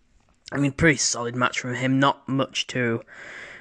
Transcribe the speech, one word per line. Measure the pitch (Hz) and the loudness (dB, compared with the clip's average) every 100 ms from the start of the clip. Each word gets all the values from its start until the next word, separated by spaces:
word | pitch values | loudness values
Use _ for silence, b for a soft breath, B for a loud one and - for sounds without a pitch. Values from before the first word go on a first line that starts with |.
| _ _ _ _ - | _ _ _ _ -8
I | 143 | 0
mean, | 143 | 0
pretty | 135 160 131 | 4 4 4
solid | - 117 120 123 | 0 -2 -4 0
match | 123 - | -2 -2
from | 127 | -6
him. | 120 131 135 | -2 0 4
Not | 139 - - | 4 2 -2
much | 135 131 - - | -2 -2 -4 -4
to | 127 120 113 - B B B B B | -2 0 0 -4 B B B B B